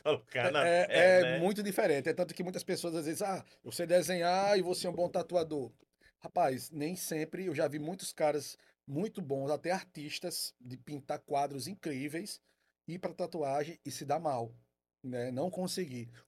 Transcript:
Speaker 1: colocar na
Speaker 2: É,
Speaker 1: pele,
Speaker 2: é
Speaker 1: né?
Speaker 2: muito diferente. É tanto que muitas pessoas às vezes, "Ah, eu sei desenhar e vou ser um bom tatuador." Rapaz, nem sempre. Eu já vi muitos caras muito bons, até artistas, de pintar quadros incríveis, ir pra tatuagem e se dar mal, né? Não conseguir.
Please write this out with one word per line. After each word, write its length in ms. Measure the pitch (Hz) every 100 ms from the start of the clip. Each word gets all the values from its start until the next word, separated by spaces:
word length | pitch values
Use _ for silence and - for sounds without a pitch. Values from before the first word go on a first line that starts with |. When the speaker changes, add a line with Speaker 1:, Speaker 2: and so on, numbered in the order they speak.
Speaker 1:
colocar 480 | 156 147 - 127 120
na 160 | 147 170
Speaker 2:
É, 200 | 175 180
Speaker 1:
pele, 120 | 165
Speaker 2:
é 220 | 180 185
Speaker 1:
né? 160 | 127 131
Speaker 2:
muito 240 | 185 208
diferente. 460 | 202 190 196 139 156
É 40 |
tanto 220 | 165 170
que 80 | -
muitas 220 | 180 180
pessoas 300 | - 170 175 165
às 100 | 151
vezes, 160 | 147
"Ah, 200 | 196 180 - _
eu 60 | 123
sei 140 | - 170
desenhar 720 | 180 156 180 170 185 202 208
e 40 |
vou 120 | 175
ser 140 | 185 185
um 40 |
bom 160 | 165 175
tatuador." 600 | 180 165 175 160 151 117 - _ _ _ _
Rapaz, 520 | - 180 151 127 -
nem 240 | 156 151
sempre. 520 | 180 - 156 156 175 190
Eu 80 |
já 120 | 147 156
vi 120 | 151
muitos 320 | 151 190 -
caras 440 | - 151 147 127 - _ _ -
muito 340 | 139 208 -
bons, 280 | 143 139 139
até 200 | 143 160
artistas, 840 | 185 - 156 147 - 180 - - _
de 160 | 123 127
pintar 420 | - 147 - 147
quadros 460 | - 139 143 139 131
incríveis, 760 | 202 165 131 147 160 208 - _ _ _ _ -
ir 120 | 180
pra 120 | 180
tatuagem 640 | 160 170 165 139 139 151 170
e 60 | 139
se 140 | -
dar 160 | 143 143
mal, 340 | 151 127 117 - _ _ _ _
né? 300 | 127 123 123
Não 180 | 123 180
conseguir. 580 | 180 185 190 165 123 120 -